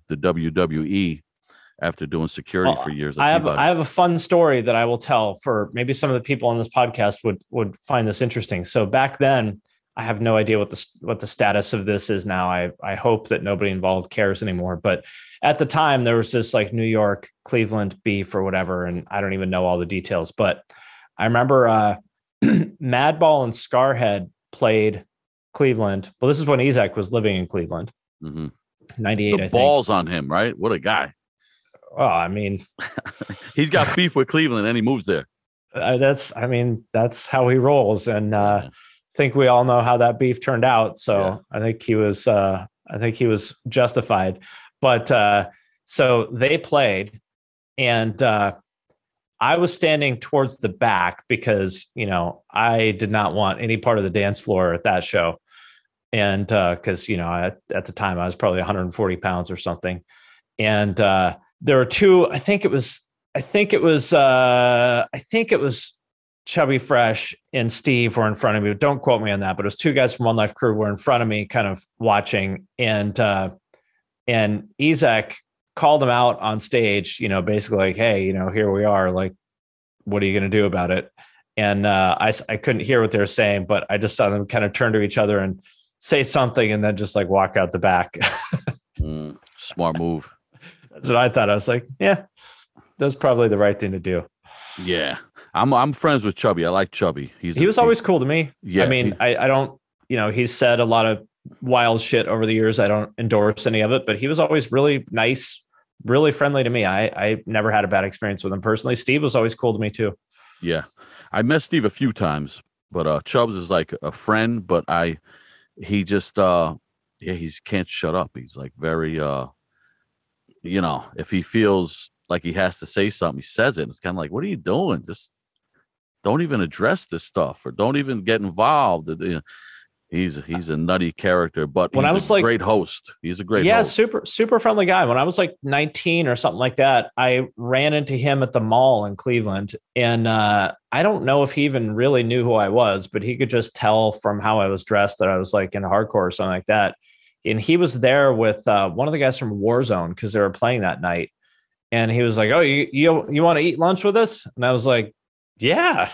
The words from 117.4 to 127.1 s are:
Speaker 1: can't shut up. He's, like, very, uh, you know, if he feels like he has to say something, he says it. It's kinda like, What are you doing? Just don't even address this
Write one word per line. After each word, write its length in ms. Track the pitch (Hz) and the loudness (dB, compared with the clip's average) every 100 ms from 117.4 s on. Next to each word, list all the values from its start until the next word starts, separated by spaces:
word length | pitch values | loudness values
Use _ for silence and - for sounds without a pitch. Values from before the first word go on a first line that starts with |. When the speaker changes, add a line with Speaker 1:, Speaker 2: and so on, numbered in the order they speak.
| 82 - | -8 -12
Speaker 1:
can't 240 | - 98 85 | -8 -6 -6
shut 260 | - 85 | -6 -4
up. 180 | 90 78 - | -4 -6 -10
He's, 220 | 64 - | -18 -16
like, 160 | 67 - | -18 -10
very, 420 | 80 80 80 80 | -6 -4 -4 -4
uh, 260 | 73 69 64 _ _ _ _ _ _ _ _ _ _ _ | -4 -6 -8 _ _ _ _ _ _ _ _ _ _ _
you 180 | 85 95 | -6 -4
know, 240 | 85 67 - - | -2 -4 -10 -14
if 160 | - | -6
he 100 | 95 | -4
feels 680 | 82 113 104 98 85 - - _ - | -2 0 2 2 0 -8 -18 _ -6
like 160 | 87 | -6
he 80 | 87 | -4
has 240 | 87 92 - | -2 -2 -4
to 60 | 76 | -10
say 240 | - 101 | -4 -2
something, 280 | - 85 69 | -2 -6 -6
he 40 | |
says 340 | - - 123 95 | -10 -2 -2 -2
it. 100 | 65 | -6
It's 120 | - | -8
kinda 200 | 90 92 | -8 -8
like, 120 | 76 | -8
What 120 | 104 | -8
are 40 | 196 | -8
you 100 | 151 | -6
doing? 460 | 85 123 190 90 98 | -4 -2 -2 -4 -8
Just 260 | - - _ _ _ _ _ _ _ _ _ 101 | -16 -18 _ _ _ _ _ _ _ _ _ -2
don't 160 | 143 | 0
even 180 | 170 123 | 0 -2
address 460 | 85 - 107 190 | -2 0 0 0
this 180 | - | -4